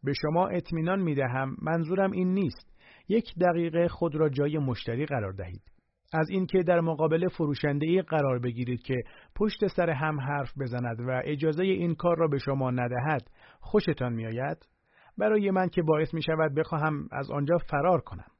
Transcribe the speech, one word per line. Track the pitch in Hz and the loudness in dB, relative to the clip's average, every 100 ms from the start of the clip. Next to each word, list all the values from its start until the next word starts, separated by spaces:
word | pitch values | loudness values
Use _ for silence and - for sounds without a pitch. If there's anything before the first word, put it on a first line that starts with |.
به | 139 | -2
شما | 139 156 160 185 | -2 0 2 2
اطمینان | 180 - 165 165 196 | -2 -4 -2 0 0
می‌دهم، | 180 139 127 123 135 - | 0 0 0 -2 -4 -4
منظورم | 156 165 156 190 190 | -2 -2 0 2 0
این | 180 185 | 2 0
نیست. | 190 170 - - - - - - | 2 0 -4 -18 -20 -20 -20 0
یک | 214 - 165 | 0 0 2
دقیقه | 175 170 170 160 170 | 2 2 0 2 2
خود | - 170 | 2 -2
را | 151 156 | 2 2
جای | 135 147 151 | 2 0 0
مشتری | 135 117 - 117 151 | -2 -2 -4 -4 -2
قرار | 139 101 | -2 -4
دهید. | 98 90 92 - _ _ _ _ | -6 -10 -12 -18 _ _ _ _
از | 156 156 | -2 0
اینکه | 190 185 190 | 0 2 2
در | 175 175 | 4 2
مقابل | 165 151 156 165 180 | 2 0 2 2 0
فروشنده‌ای | - 156 143 147 143 160 185 | 0 -2 0 0 0 2 2
قرار | 180 160 139 123 | 2 0 2 0
بگیرید | 123 117 123 123 | -2 -4 -4 -4
که | - 127 120 - - - | -2 -4 -4 -16 -14 0
پشت | 214 - 196 | 0 2 -2
سر | - 170 | 0 0
هم | 139 156 151 | 0 -2 -2
حرف | 131 143 131 139 | -2 -4 -4 -6
بزند | 131 123 123 113 | -6 -4 -4 -4
و | 123 127 | -2 -2
اجازهٔ | - 147 160 151 | -2 0 0 0
این | 190 185 170 | 0 0 0
کار | 160 175 165 | 0 0 2
را | 165 | 2
به | 139 | 2
شما | 139 135 131 | 0 -2 0
ندهد، | 123 123 123 139 147 - - - - | 0 0 -2 0 -2 -4 -20 -20 -18
خوشتان | - 208 196 147 123 | 0 0 2 -2 -2
می‌آید؟ | 117 113 113 139 180 _ _ _ _ - - | -4 -4 -4 -6 -6 _ _ _ _ -18 -2
برای | 208 214 196 | 2 4 4
من | 185 185 | 2 2
که | - | 2
باعث | 160 156 160 | 2 2 2
می‌شود | 165 147 160 156 | -2 -2 0 2
بخواهم | 139 160 151 156 147 151 | 0 -2 0 0 -2 -6
از | 139 139 | -8 -4
آنجا | 143 143 170 | -2 2 0
فرار | - 147 165 170 | 2 0 4 2
کنم. | - 85 - _ | 0 -14 -16 _